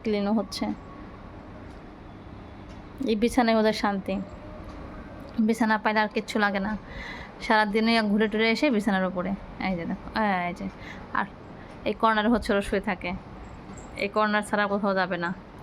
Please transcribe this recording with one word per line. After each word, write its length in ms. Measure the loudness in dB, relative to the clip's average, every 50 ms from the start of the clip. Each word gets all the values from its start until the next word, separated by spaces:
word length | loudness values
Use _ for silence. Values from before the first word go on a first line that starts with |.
| 0
ক্লিনও 280 | 0 0 2 2 2 2 2
হচ্ছে। 260 | 0 -2 -4 -4 -4 -4 -4 -6 -8 -14 -14 -14 -14 -14 -14 -14 -16 -14 -14 -14 -14 -14 -14 -14 -14 -14 -14 -16 -16 -16 -16 -16 -16 -16 -16 -16 -16 -14 -14 -14 -14 -14 -14 -14 -14 -14 -14 -14 -14 -16 -8 -4 0 2
এই 60 | 2 4 4
বিছানায় 340 | 4 4 4 6 6 6 6
ওদের 160 | 6 4 4 4 0
শান্তি, 320 | 0 0 0 -2 -2 -4 -4 -4 -8 -12 -14 -14 -14 -12 -12 -12 -12 -12 -12 -12 -12 -12 -14 -14 -14 -14 -14 -14 -10 0 2 4 4
বিছানা 280 | 4 4 4 4 4 4 4
পাইলে 160 | 2 2 4 2
আর 60 | 2 0
কিচ্ছু 200 | -2 -4 0 2 2 2
লাগে 160 | 4 2 2 -2
না। 60 | -2 -4 -6 -8 -10 -12 -10 -10 -10 -10 -12 -12 -14 -14 -12 2
সারাদিনই 500 | 4 6 6 6 4 4 4 4 6 6 6 4 4
ঘুরে 160 | 4 4 4 4 4
টুরে 160 | 2 4 4 4
এসে 120 | 4 4 4 4
বিছানার 280 | 4 4 4 2 4 2 2
উপরে, 200 | 0 -2 -2 -2 -4 -4 -6 -14 -10 -4 -2
এই 80 | -2 -2 -2
যে 60 | -2 -4
দেখো, 160 | -6 -6 -6 -4 -2 0 2 2 2 2 0 -2
এই 60 | -4 -4
যে, 80 | -8 -8 -8 -10 -14 -14 -12 -14 -14 -4 -2 -2
আর 80 | -2 -2 -6 -16 -16 -16 -16 -14 -14 -14 -16 -6 -4 -4
এই 60 | -2 2
কর্নারে 280 | 4 4 4 4 4 4 4
হচ্ছে 140 | 4 4 4 2
ওরা 100 | 2 2 2
শুয়ে 140 | 0 0 0 0
থাকে। 220 | -4 -2 -4 -6 -6 -6 -8 -12 -14 -14 -14 -14 -14 -14 -14 -14 -14 -14 -14 -14 -6 -4 -4
এই 40 | 0 2
কর্নার 300 | 2 2 4 4 2 0 2
ছাড়া 160 | 2 2 2 2 2
কোথাও 200 | 2 2 2 4 2
যাবে 160 | 2 2 0 -2 -2
না, 60 | -2 -4 -6 -10 -16 -18 -14